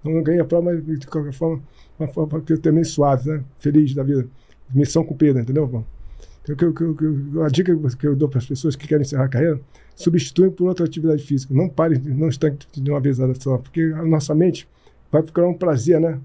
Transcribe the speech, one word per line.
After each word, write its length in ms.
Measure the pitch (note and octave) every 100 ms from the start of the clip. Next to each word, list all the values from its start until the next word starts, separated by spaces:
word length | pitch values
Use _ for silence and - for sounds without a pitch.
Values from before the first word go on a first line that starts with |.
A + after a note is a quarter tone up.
Então, 120 | D3+
não 100 | D#3+
ganhei 180 | D#3 F3
a 40 |
prova, 220 | C#3 E3+ F3
mas, 120 | E3+ D3+
de 200 | D3+ C3+
qualquer 260 | E3 D3
forma, 280 | C3+ E3 D#3+ - - - -
uma 100 | -
forma 320 | - D#3 D#3+
que 120 | D#3+
eu 60 | D#3+
terminei 260 | D#3+ D#3
suave, 440 | D#3+ - C#3+ C3+ C3+
né? 120 | D#3 C3 -
Feliz 360 | D3 D3+ D3+
da 80 | C#3
vida. 240 | C3+ C#3 B2 - _ - -
Missão 320 | C3 C#3+ F3
cumprida, 360 | D#3+ C#3+ D3+ C3
entendeu, 260 | A#2 C3+ C#3
Paulo? 200 | B2 A2+ - - - - -
Então, 120 | -
que 100 | C#3+
eu, 80 | E3+
que 100 | D#3+
eu, 120 | E3
que 100 | D#3
eu, 380 | D#3 C#3+ C#3 D3+
a 60 | D#3
dica 280 | C#3 F#3 E3 C#3+ A#2+
que 80 | D3
eu 80 |
dou 140 | C#3 D3
pras 180 | C3 -
pessoas 300 | C3+ D#3+ C3+
que 100 | -
querem 160 | D3+
encerrar 220 | C3+ C#3
a 40 | C3
carreira, 320 | A#2+ E3 C#3 - - - -
substituem 540 | - E3 C3+ - F#3
por 180 | - F3+
outra 160 | F3+
atividade 380 | E3 E3 D#3+ D3+
física. 300 | D3 C3+ C3
Não 160 | C#3 D3
pare, 300 | - E3 C#3
não 300 | C#3 C3+ D#3
estanque 380 | - D#3 C#3 - C#3+
de 100 | C3+
uma 100 | C#3+
vez 180 | C3+ B2+ C3 C3
só, 180 | C#3 B2+
porque 340 | - E3+ D#3+ D#3
a 80 |
nossa 300 | E3 D#3 C#3
mente 340 | D3+ F3+ - - _ _ _ _
vai 120 | D3+
procurar 260 | D#3+ F3 F3
um 60 |
prazer, 460 | F3 F3+ C#3 A#2+ E3
né? 180 | E3 C3+